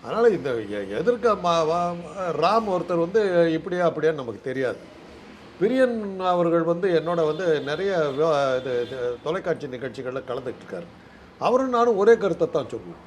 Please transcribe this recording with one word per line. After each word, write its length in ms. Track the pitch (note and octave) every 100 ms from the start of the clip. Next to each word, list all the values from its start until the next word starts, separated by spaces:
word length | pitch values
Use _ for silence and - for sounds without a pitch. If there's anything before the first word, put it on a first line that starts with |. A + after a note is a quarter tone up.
அதனால 240 | - F#3+ A#3
இந்த 220 | F3+ C3+
எ-, 480 | A#2 G#2 G#2 G2 G#2+
எதிர்க்க 340 | A3+ A#3+ A#3+
ம-, 140 | G3+ F3+
வ-, 500 | E3 D#3 E3+ F3 F3 E3 F3 F3+ D3
ராம் 280 | F#3 A3 G#3+
ஒருத்தர் 300 | F3+ E3+ F3
வந்து 540 | E3+ G#3+ G#3 F3 E3
இப்படியா 380 | D#3+ D#3 F3+ F3
அப்படியான்னு 320 | C#3 D3+ D3+
நமக்கு 180 | B2 G2+
தெரியாது. 320 | C3+ B2+ B2+ G#2 - - - - - - - -
பிரியன் 580 | G3 C4 B3+ A#3 G3+ F#3+
அவர்கள் 440 | F#3 F3+ E3+ E3+
வந்து 380 | E3 E3+ G3 E3
என்னோட 260 | D#3 E3+ D#3
வந்து 340 | D3+ F3+ D3+
நிறைய 360 | C3+ D#3 G3 F#3 D3+ C3+
விவா-, 420 | D#3+ D3 C#3 B2+
இது, 260 | C3 B2 A#2
இது, 300 | C3 B2 A#2+
தொலைக்காட்சி 440 | C#3+ F3+ F3+ C#3+ C#3+
நிகழ்ச்சிகள்ல 560 | B2+ C3 A#2 B2+ C3 C3
கலந்துட்டு 340 | B2 B2+ - -
இருக்காரு. 220 | F2+ - - - - - -
அவரும் 300 | D#3 B3 C4+
நானும் 280 | A#3+ A#3+ G#3
ஒரே 200 | G3+ A3+
கருத்தை 340 | G3 E3 D#3+
தான் 180 | D#3+ B2+
சொல்லுவோம். 340 | A#2 F2 -